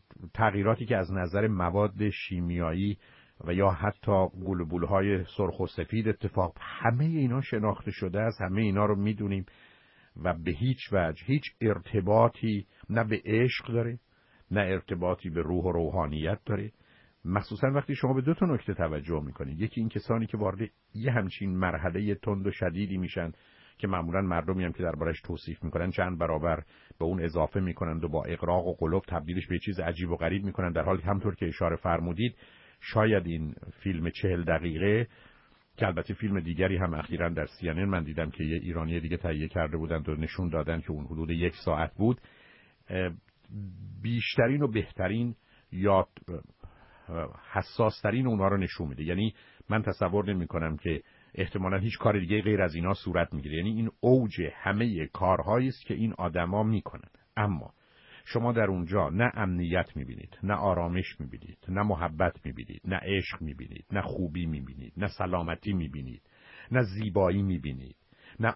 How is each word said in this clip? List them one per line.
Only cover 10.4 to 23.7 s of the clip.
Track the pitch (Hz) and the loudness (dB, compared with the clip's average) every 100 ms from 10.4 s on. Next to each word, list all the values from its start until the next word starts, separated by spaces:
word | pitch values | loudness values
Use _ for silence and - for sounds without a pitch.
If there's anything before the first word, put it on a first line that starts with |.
| 82 | -2
هیچ | 76 123 123 - | 0 0 0 2
وجه | 98 82 78 - | 2 2 0 0
هیچ | 143 - - | 0 0 0
ارتباطی | 113 92 - 107 92 110 117 - 113 104 - _ - | 0 0 0 0 4 6 6 4 -2 -2 -4 _ -2
نه | 113 | 0
به | 110 107 - | 2 0 2
عشق | 110 123 - - | 4 4 0 -2
داره، | 117 117 120 _ _ _ _ - | -2 -2 -6 _ _ _ _ -2
نه | 101 | 0
ارتباطی | 92 92 - 87 90 90 92 | 2 0 -2 -2 0 0 -2
به | 80 | -2
روح | 78 90 87 | 0 0 2
و | |
روحانیت | 85 80 87 76 76 80 107 - | 2 0 0 0 0 -2 -2 -2
داره. | 98 110 - _ - _ _ 80 | -4 -4 -12 _ -20 _ _ -2
مخصوصاً | 101 - 104 135 | -2 -2 0 2
وقتی | 139 - 139 | 2 0 0
شما | 127 | 2
به | 135 | 4
دو | 135 | 2
تا | 165 175 | 4 2
نکته | 127 - | 2 -2
توجه | 92 82 76 73 78 71 | 0 0 -2 -2 -2 -4
می‌کنید، | - 69 78 | -6 -6 -4
یکی | 107 117 | -4 -2
این | 113 | -2
کسانی | 107 - 113 110 | -2 -2 -2 0
که | 107 | -2
وارد | 98 95 110 _ _ | -2 -2 -6 _ _
یه | 107 127 | -4 0
همچین | 120 95 - 98 92 | 0 0 -2 -2 0
مرحله | 90 82 87 95 104 98 | 0 0 -2 0 -2 -2
تند | 113 98 98 | -2 0 -2
و | |
شدیدی | - 90 87 101 95 | 0 -2 0 -2 -2
می‌شن | 87 92 85 - - - - | -2 -2 -4 -6 -18 -20 -20